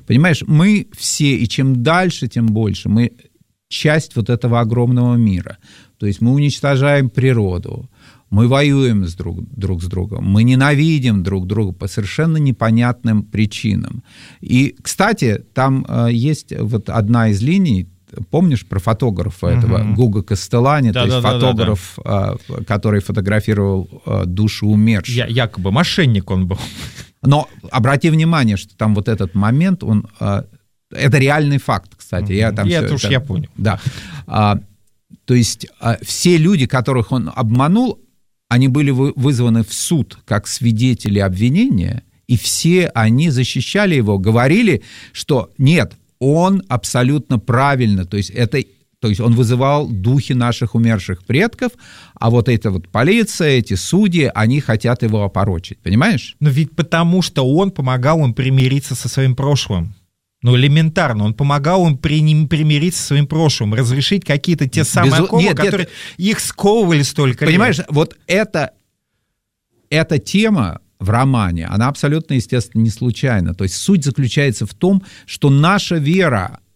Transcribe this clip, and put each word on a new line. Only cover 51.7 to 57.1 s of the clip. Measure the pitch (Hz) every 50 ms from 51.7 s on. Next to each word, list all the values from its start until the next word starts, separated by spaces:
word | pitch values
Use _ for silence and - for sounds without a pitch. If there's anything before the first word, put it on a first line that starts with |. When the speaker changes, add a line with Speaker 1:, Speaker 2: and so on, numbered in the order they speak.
| - - - - - - - - _
Speaker 1:
а | - 113 113
вот | 117 123 104 135
эта | 120 110 - 110 95
вот | 87 - -
полиция, | - 107 123 170 226 233 214 - - - 180 151 131 123
эти | 110 - 98
судьи, | 92 - - - 190 214 196 170 170 143 - -
они | 101 110 113 135 143
хотят | - - 110 110 - 117 120 - 123
его | 113 107 104 101
опорочить, | 95 - 98 98 101 90 85 90 - - -
понимаешь? | - 92 95 117 156 233 196 110 - - - _
Speaker 2:
Но | 151 151
ведь | 127 147 156 - -
потому, | - 160 - - 165 170 170